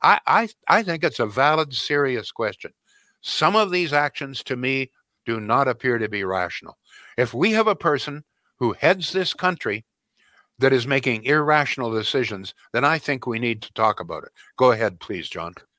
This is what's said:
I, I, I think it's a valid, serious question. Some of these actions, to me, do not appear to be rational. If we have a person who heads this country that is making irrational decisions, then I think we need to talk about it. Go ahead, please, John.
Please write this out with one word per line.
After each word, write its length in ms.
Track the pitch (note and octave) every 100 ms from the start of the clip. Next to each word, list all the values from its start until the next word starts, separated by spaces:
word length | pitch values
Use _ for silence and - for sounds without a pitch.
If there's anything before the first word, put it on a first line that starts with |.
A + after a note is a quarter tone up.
I, 180 | D3+ G3+ -
I, 240 | E3+ A3+ - - F#3+
I 20 |
think 200 | G3+ E3
it's 160 | D#3 -
a 80 | A2
valid, 480 | G#2 C#3 D#3 D3+ C3
serious 560 | - D3 C#3 B2 G#2
question. 420 | - A2 - - - _ _ _ _
Some 340 | - - D#3 G#3
of 140 | G#3
these 240 | F3+ E3+
actions, 480 | D3 D3 - C#3 C3 -
to 100 | B2+
me, 340 | B2+ C3+ C3 _ _ _
do 160 | - A2+
not 280 | G#2+ A#2+ C3+
appear 320 | A#2 C3 A#2+
to 100 | G#2+
be 140 | G#2
rational. 560 | F#2+ F#2 F2+ - - - _ - - -
If 160 | B2 A#2
we 160 | G3
have 160 | A3 A3
a 80 | G3
person 480 | E3+ D3 - D3 - _ _ _
who 160 | A#2+
heads 380 | G#2 D3+ F#3+ D#3+
this 220 | F#3 F3+ -
country 500 | F#3 F3 - G#2+ - _ _ _ _ _ _ _
that 160 | C3+
is 140 | C3 A#2+
making 380 | C#3 C3 A2+ A2+
irrational 680 | D3+ D3 D3+ C#3+ - A#2+
decisions, 640 | A2+ G#2+ C#3 A#2 G2+ F#2+ - _
then 100 | A#2 C#3+
I 120 | D#3+
think 300 | - C3 B2
we 100 | A2+
need 240 | A#2+ A2+
to 120 | -
talk 260 | - A2 G2+
about 240 | E2+ D#2+
it. 60 | - _ - -
Go 140 | B2+
ahead, 280 | A2+ A2 F2
please, 300 | - F#2+ D#2
John. 240 | F2+ E2+ F2+ _